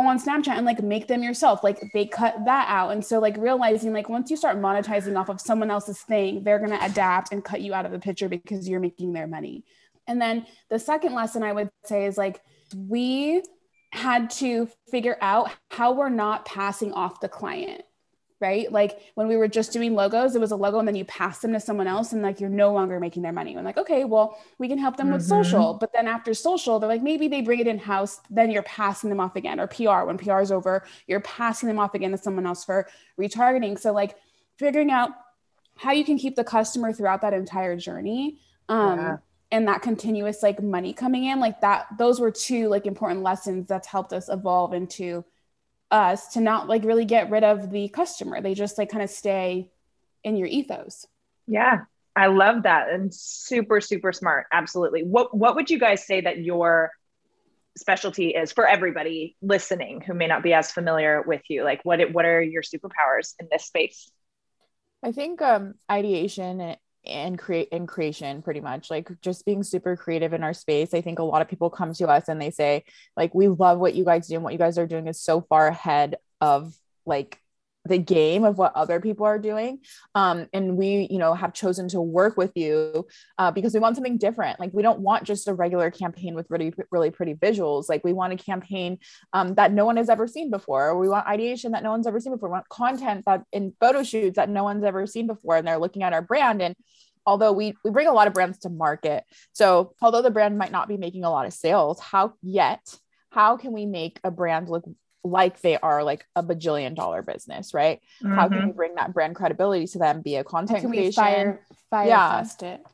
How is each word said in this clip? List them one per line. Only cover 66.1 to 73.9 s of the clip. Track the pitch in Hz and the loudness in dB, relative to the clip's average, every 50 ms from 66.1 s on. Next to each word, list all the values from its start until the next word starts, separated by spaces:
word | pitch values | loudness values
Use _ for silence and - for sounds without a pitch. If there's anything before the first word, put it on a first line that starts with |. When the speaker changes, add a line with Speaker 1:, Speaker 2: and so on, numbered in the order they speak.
| 190 165 170 202 - 202 185 180 180 185 | 0 0 -2 -4 -4 -6 -8 -8 -8 -8
Speaker 3:
and, | 175 165 160 - _ _ _ _ _ | -8 -10 -12 -14 _ _ _ _ _
and | - 87 - 147 180 180 175 | -12 -10 -8 -6 -6 -8 -8
create, | - - 180 165 160 - | -6 -4 -2 -2 -2 -4
and | 165 170 175 | -6 -8 -8
creation, | 165 - 185 160 151 147 - 151 139 139 147 | -8 -6 -4 -4 -4 -6 -8 -10 -10 -10 -10
pretty | 151 - 147 147 147 | -8 -8 -8 -8 -8
much, | 139 127 147 - - | -8 -10 -10 -10 -8
like, | 165 160 170 - 180 - | -8 -8 -8 -10 -16 -8
just | - 185 185 - - | -8 -8 -8 -4 -4
being | 208 202 202 202 | -4 -2 -2 -4
super | - - 175 - 180 180 | -4 -6 -4 -2 -4 -4
creative | 175 - - 165 160 165 160 165 | -4 -4 -4 -2 -2 -2 -2 -2
in | 165 160 | -4 -4
our | 156 175 | -4 -6
space. | - - - 151 147 156 170 - | -6 -4 0 0 0 0 0 -2
I | 170 165 | -4 -4
think | 175 170 165 | -4 -6 -4
a | 165 | -4
lot | 160 147 156 - | 0 0 0 0
of | - | 0
people | 185 - 170 170 | -2 -2 -2 -2
come | - - 185 160 160 | -2 -2 -6 -6 -4
to | - 180 160 | -2 2 4
us | - - - - | 4 4 4 0
and | 160 156 | -4 -4
they | 147 151 | -6 -6
say, | - - 151 143 147 147 - - _ - - _ _ | -2 0 2 2 2 0 -2 -8 _ -20 -20 _ _
like, | - 165 170 - | -2 -2 0 4
"We | 185 196 202 | 4 6 6
love | 185 156 185 180 175 175 | 6 6 6 6 6 6
what | 185 175 | 4 2